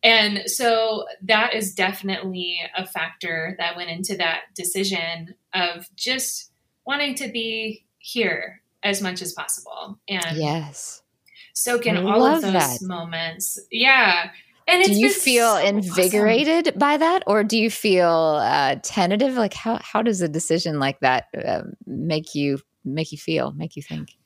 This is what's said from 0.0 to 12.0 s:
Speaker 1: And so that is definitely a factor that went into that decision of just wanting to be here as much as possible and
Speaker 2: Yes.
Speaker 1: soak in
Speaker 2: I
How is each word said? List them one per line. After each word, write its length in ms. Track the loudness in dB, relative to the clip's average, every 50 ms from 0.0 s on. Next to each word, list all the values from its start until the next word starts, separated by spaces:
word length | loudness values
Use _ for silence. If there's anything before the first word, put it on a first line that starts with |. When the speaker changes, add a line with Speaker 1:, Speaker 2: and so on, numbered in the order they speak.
| 6
Speaker 1:
And 460 | 6 4 6 4 2 -2 -4 -4 -6
so 560 | -4 0 2 2 2 2 2 0 -2 -4 -6 -10 -14 -14
that 320 | 0 2 2 2 2 0 -2
is 180 | -4 -4 -6
definitely 840 | -2 -2 -2 -2 -2 -4 -6 -6 -6 -6 -6 -8 -8 -8 -8 -8 -8 -8 -10 -8 -8
a 80 | -8 -8
factor 720 | -8 -6 -6 -6 -6 -8 _ -8 -6 -6 -6 -6 -8 -6 -6
that 160 | -6 -6 -6
went 120 | -8 -10 -10
into 260 | -8 -8 -6 -6 -4
that 240 | -2 -2 -2 -2 -4 -8 _ _
decision 800 | -10 -8 -6 -4 -2 -2 -2 -2 -4 -4 -6 -8 -10 -12 -16 -18 _ _ _ -2
of 320 | -2 -2 -2 -2 -8 -14 -20 _
just 560 | -8 -4 -4 -4 -4 -4 -6 -8 -8 -12 _ _ _ _ _ _ _ _
wanting 300 | -6 -4 -2 -2 -4 -4
to 140 | -6 -8 -6
be 560 | -6 -6 -4 -4 -4 -4 -6 -6 -8 -10 _ _ _ _
here 600 | -16 -8 -2 -2 0 0 -2 -4 -8 -12 -16 _ _ _ _ _
as 180 | -2 -2 0 0
much 220 | -2 -4 -6 -6
as 100 | -8 -10
possible 680 | -10 -10 -6 -6 -8 -8 -8 -16 -14 -14 -14 -14 -16 _ _ -8
and 280 | -6 -4 -4 -4 -2
Speaker 2:
Yes. 640 | -2 -2 -2 -2 -2 -6 -8 -12 -14 -14 -14 -16 -18 _ _ _ _ _ _ _ -20 -20 -12 _
Speaker 1:
soak 320 | -4 -2 0 0 0 2
in 100 | 0 0
Speaker 2:
I 60 | 0